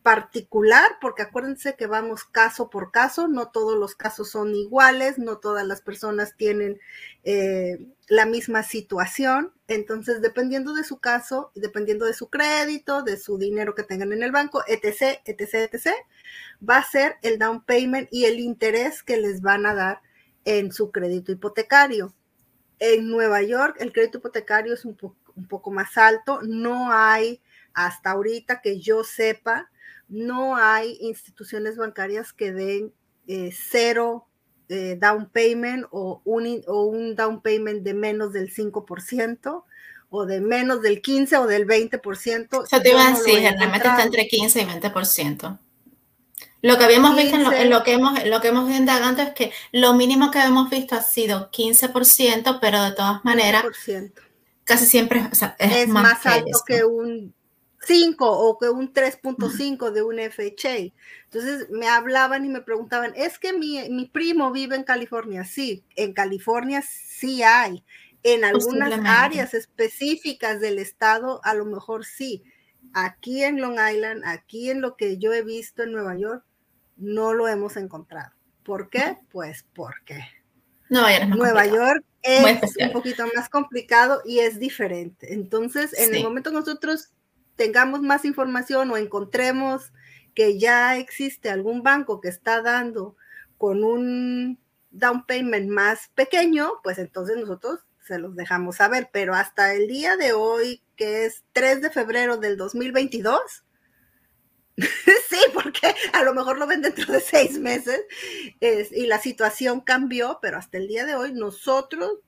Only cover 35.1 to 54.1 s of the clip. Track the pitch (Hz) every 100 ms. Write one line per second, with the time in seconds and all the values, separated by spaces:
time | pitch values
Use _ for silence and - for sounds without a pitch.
35.1 | 214 196 233 233 233 240 254 - 202 190
36.1 | 208 - 226 233 233 - 208 208 220 226
37.1 | 220 220 220 226 220 214 208 190 202 214
38.1 | 214 208 196 190 - 214 208 208 180 -
39.1 | 247 226 233 277 339 _ - - - _
40.1 | 202 190 190 208 247 254 247 214 208 -
41.1 | 269 269 294 240 208 202 220 226 247 208
42.1 | 190 233 226 226 262 - 262 247 254 262
43.1 | 247 226 214 214 190 190 202 247 247 226
44.1 | 226 220 220 214 233 185 170 202 185 190
45.1 | - 147 147 165 196 _ _ _ _ _
46.1 | _ _ - - _ 240 247 233 240 294
47.1 | 285 285 294 269 262 247 233 247 240 262
48.1 | 277 208 220 233 247 254 269 262 254 247
49.1 | 254 285 - 233 - - 247 247 247 247
50.1 | 269 285 277 262 262 262 262 254 226 -
51.1 | - 220 196 196 - 220 233 254 254 247
52.1 | - 247 226 247 254 214 202 202 196 196
53.1 | 202 240 233 208 214 233 - - 190 196